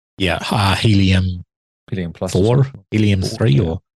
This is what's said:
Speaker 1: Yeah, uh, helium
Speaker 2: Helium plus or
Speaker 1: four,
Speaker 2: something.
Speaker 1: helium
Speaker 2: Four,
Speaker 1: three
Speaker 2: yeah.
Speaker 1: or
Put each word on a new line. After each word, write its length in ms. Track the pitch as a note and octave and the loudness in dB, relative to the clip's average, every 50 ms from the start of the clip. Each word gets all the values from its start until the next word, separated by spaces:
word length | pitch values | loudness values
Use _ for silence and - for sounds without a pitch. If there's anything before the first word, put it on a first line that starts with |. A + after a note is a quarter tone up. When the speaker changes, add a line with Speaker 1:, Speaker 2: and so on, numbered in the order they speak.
| _ _ _ | _ _ _
Speaker 1:
Yeah, 220 | - F#2+ F2 D#2+ - - - | -4 -2 -2 -2 -2 -4 -2
uh, 240 | - A#2 G2 G2 F#2+ | 0 0 2 0 0
helium 680 | - - A#2 G#2 G2 F#2+ F#2 F#2 F#2+ F#2 F#2 F2+ F2+ - _ _ _ _ _ _ _ _ - | 0 2 2 4 4 4 4 2 2 0 -2 -4 -8 -12 _ _ _ _ _ _ _ _ -12
Speaker 2:
Helium 220 | - F#2+ F2+ E2 E2 | -10 -8 -8 -8 -8
plus 220 | - G2 F2+ - | -8 -6 -4 0
or 80 | F#2 F#2+ | 0 2
Speaker 1:
four, 220 | A2+ B2 C#3 C3+ | 2 2 2 0
Speaker 2:
something. 200 | C3+ - - - - | 0 -4 -14 -10 -4
Speaker 1:
helium 300 | - G#2+ G#2+ G#2 G2+ F#2 F2+ | -2 0 2 2 2 0 -2
Speaker 2:
Four, 80 | - | -4
Speaker 1:
three 220 | - - G#2+ A#2+ C#3 | -4 -2 0 2 2
Speaker 2:
yeah. 100 | C#3 G2 | 2 2
Speaker 1:
or 180 | D#2+ D#2+ - - _ _ | 0 -2 -6 -10 _ _